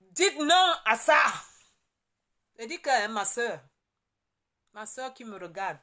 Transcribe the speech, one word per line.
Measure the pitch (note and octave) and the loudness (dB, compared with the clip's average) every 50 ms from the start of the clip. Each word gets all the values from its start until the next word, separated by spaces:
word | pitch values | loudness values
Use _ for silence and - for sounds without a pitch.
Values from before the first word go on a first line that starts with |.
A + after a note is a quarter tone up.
Dites | _ _ F3+ - F4 G4+ F#4+ C#4+ | _ _ -2 2 2 2 2 0
non | D4+ D4 E4 F#4 F#4 F4+ E4 - - | 2 4 4 4 6 4 2 0 0
à | G#3+ A3 A3 | -2 -2 0
ça. | - - D4+ D4+ D4 - - - - - _ _ _ _ _ _ _ _ _ _ _ _ _ _ _ _ _ _ _ _ _ _ | 4 4 4 4 4 2 0 -4 -12 -16 _ _ _ _ _ _ _ _ _ _ _ _ _ _ _ _ _ _ _ _ _ _
Je | A3+ | -12
dis | A3+ E4 F4 | -12 -12 -8
que, | _ D4 | _ 2
hein, | C4+ A#3 G#3 G#3+ | 2 2 2 0
ma | A3+ G#3+ G3 | -2 -2 -2
soeur, | G#3 - - A#3+ A#3 F#3+ D3+ - _ _ _ _ _ _ _ _ _ _ _ _ _ _ _ _ _ _ _ _ _ _ | -2 0 0 -2 -4 -4 -8 -12 _ _ _ _ _ _ _ _ _ _ _ _ _ _ _ _ _ _ _ _ _ _
ma | G#3 G#3+ | -16 -12
soeur | G#3 - - B3+ C4 B3+ | -12 -10 -8 -10 -10 -10
qui | - B3 | -14 -16
me | A3+ G#3 F#3+ | -14 -14 -12
regarde. | F3+ E3+ D#3+ F#3+ G3 F#3 D#3+ C#3+ | -12 -12 -10 -8 -6 -6 -8 -10